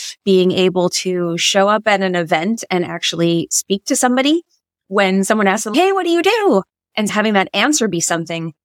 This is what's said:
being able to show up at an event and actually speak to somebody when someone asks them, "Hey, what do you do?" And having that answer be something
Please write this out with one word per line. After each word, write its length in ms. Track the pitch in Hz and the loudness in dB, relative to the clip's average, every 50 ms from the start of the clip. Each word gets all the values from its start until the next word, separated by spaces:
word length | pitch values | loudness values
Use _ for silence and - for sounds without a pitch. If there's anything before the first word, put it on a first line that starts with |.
| - - - _ - | -14 -14 -14 _ 0
being 280 | 202 190 185 180 185 | 2 4 4 4 4
able 380 | 165 185 185 185 180 185 175 180 | 2 2 2 2 2 2 0 0
to 480 | - - - 185 180 175 175 170 170 | -2 -2 -4 -2 -2 -2 -2 -2 -2
show 300 | 170 - - - 196 196 | -2 -2 0 2 2 2
up 200 | 202 214 220 214 | 2 2 0 0
at 140 | 220 202 190 | 0 0 0
an 140 | 190 185 180 | 0 0 0
event 480 | 175 170 156 180 156 165 208 226 - - - | -2 0 0 -2 -2 0 -2 -4 -4 -4 -4
and 140 | 185 180 170 | -2 -2 -2
actually 640 | 170 170 170 - - - 165 170 170 170 170 - - | -4 -6 -6 -6 -6 -2 0 0 2 2 0 -2 -2
speak 340 | - - - - 190 196 - | -4 -6 -2 -2 -4 -4 -2
to 100 | - 269 | -4 -2
somebody 480 | - 262 247 247 262 262 285 320 349 - _ _ _ _ _ _ _ _ | 0 0 0 0 2 2 2 0 0 -2 _ _ _ _ _ _ _ _
when 360 | - 190 202 196 190 190 196 190 | -4 0 0 2 2 2 0 2
someone 240 | - 214 220 202 | 0 0 2 2
asks 160 | 190 185 - - | 2 2 0 -2
them, 100 | 214 214 | -2 0
"Hey, 180 | 302 359 392 | 2 2 2
what 140 | 392 381 339 | 2 0 0
do 60 | 339 | 0
you 100 | 339 339 339 | 0 2 2
do?" 400 | 381 453 440 403 370 233 190 - _ _ _ _ _ - | 2 0 2 2 2 2 2 0 _ _ _ _ _ -6
And 140 | 214 214 185 | -4 -4 -2
having 240 | 185 214 214 220 208 | -2 0 0 2 2
that 160 | 196 185 - - | 0 0 0 -2
answer 340 | 202 226 285 294 - 233 | -2 0 0 0 0 0
be 120 | 202 175 165 | -2 -2 -2
something 540 | - - 170 165 165 175 170 165 165 165 - _ | -2 -2 -2 -4 -4 -6 -8 -8 -8 -8 -10 _